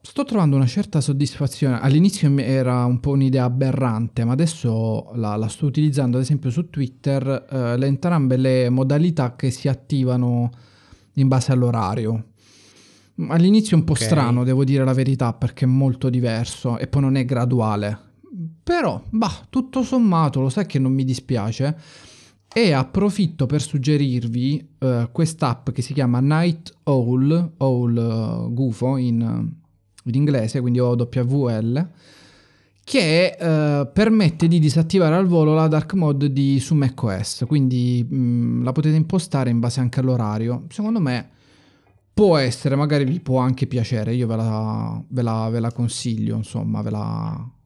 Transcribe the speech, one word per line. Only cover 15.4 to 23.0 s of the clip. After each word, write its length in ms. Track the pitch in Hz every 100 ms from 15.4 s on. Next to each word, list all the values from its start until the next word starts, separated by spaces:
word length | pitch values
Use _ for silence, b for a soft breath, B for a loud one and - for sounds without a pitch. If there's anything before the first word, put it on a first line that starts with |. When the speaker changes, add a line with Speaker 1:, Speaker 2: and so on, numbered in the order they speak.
| 127 - 131
Speaker 1:
è 20 |
molto 420 | 131 135 127 135
diverso 680 | 123 120 113 120 - 127 117
e 80 | -
poi 140 | 143
non 140 | 135 135
è 80 |
graduale. 760 | 127 127 123 127 110 104 104 107 - _ - 220 165 -
Però, 360 | - 349 214 120 -
bah, 380 | 220 214 - -
tutto 320 | 262 254 262
sommato, 580 | 254 254 220 165 151 131
lo 80 | 135
sai 160 | 165 196
che 140 | 135
non 140 | 131
mi 100 | 135
dispiace. 760 | 131 123 - 120 104 113 139 160 B B B B B B _
E 200 | 226 220
approfitto 760 | 135 131 185